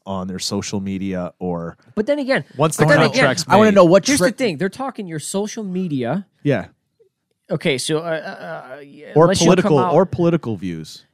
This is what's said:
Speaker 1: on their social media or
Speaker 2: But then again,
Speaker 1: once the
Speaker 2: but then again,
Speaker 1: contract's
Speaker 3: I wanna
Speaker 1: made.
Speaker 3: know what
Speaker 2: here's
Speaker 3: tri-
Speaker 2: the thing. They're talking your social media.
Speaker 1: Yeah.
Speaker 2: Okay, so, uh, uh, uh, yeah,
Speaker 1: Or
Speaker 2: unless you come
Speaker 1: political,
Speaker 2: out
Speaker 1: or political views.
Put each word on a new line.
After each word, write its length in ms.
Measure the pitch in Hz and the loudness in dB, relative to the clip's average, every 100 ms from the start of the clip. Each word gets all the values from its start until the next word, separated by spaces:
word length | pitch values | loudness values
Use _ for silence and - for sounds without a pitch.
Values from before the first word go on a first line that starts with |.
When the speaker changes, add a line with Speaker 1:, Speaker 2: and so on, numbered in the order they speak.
| 95 | -10
Speaker 1:
on 200 | 95 92 | -8 -8
their 120 | 92 | -8
social 400 | - 101 - 101 | -6 -6 -6 -6
media 520 | 98 95 98 90 87 - | -6 -6 -6 -6 -8 -8
or 380 | 92 85 85 - _ | -6 -6 -8 -14 _
Speaker 2:
But 120 | - 220 | -6 -4
then 120 | 294 | -4
again, 260 | 254 226 - - | -2 -4 -4 -2
Speaker 1:
once 200 | 160 - | -2 2
the 80 | |
Speaker 2:
but 40 | 151 | 4
then 120 | - | 4
again, 80 | 233 | 4
Speaker 1:
contract's 320 | 254 135 131 - | 2 0 0 2
Speaker 3:
I 100 | 190 | 6
wanna 140 | 220 | 6
Speaker 1:
made. 40 | 202 | 6
Speaker 3:
know 80 | |
what 220 | 175 190 - | 8 6 4
Speaker 2:
here's 120 | 175 | 2
Speaker 3:
tri- 120 | 180 | 0
Speaker 2:
the 60 | - | 0
thing. 200 | 240 143 | -2 -2
They're 120 | 190 | -6
talking 380 | - 269 - 185 | -6 -10 -10 -10
your 140 | 160 | -10
social 420 | - 196 208 226 | -6 -6 -6 -8
media. 640 | 202 180 185 139 117 180 - _ | -8 -6 -4 -4 -4 -4 -8 _
Speaker 1:
Yeah. 260 | 147 117 85 _ _ _ _ _ _ _ - | -2 -2 -4 _ _ _ _ _ _ _ -8
Speaker 2:
Okay, 280 | 170 175 131 | -4 -2 -2
so, 200 | - 156 | -2 -4
uh, 20 | |
uh, 720 | 170 160 160 - 180 156 127 139 | -4 -8 -8 -14 -14 -14 -14 -18
uh, 20 | |
yeah, 320 | 143 - 147 151 | -20 -20 -2 4
Speaker 1:
Or 80 | |
Speaker 2:
unless 160 | 170 190 | 4 4
you 60 | 170 | 4
come 100 | 180 | 4
Speaker 1:
political, 220 | 196 151 | 4 2
Speaker 2:
out 120 | 180 | 4
Speaker 1:
or 140 | 151 185 | 2 2
political 500 | - 170 170 120 98 | 0 0 0 -2 -8
views. 480 | 92 80 78 - _ | -8 -10 -12 -18 _